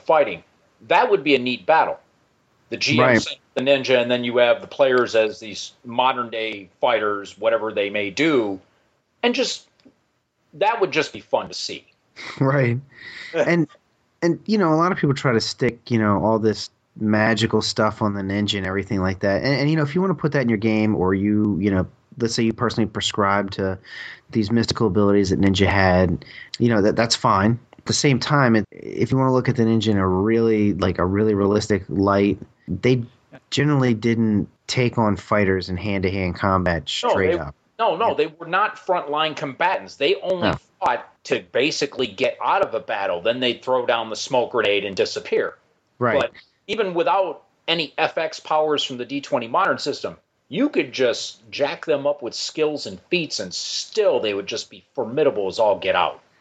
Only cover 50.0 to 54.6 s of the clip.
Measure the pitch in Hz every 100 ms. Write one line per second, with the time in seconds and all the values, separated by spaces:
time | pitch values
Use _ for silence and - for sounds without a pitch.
50 | 98 82 _ _ - 190 285 214 135 117
51 | 120 104 - - 110 - 143 165 165 143
52 | 143 - 120 - - 165 151 147 110 95
53 | - 180 147 - 92 - - - - 220
54 | 190 127 107 101 95 113